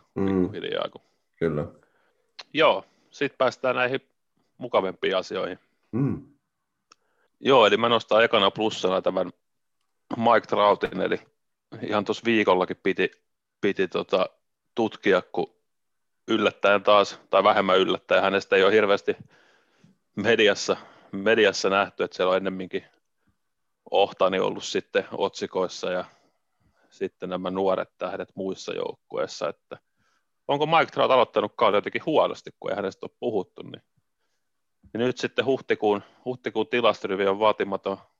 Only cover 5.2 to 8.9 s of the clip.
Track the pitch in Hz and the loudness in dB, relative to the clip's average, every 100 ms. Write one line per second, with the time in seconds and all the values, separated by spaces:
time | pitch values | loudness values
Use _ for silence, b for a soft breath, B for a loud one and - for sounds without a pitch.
5.2 | 87 95 90 90 _ _ _ 113 135 113 | -4 -6 -6 -8 _ _ _ -4 -4 -4
6.2 | - _ _ _ _ _ _ _ _ _ | -12 _ _ _ _ _ _ _ _ _
7.2 | _ _ 123 135 104 101 120 117 - 107 | _ _ 4 6 6 4 2 0 2 2
8.2 | 117 113 98 107 110 - 92 | 4 4 2 0 -2 -2 0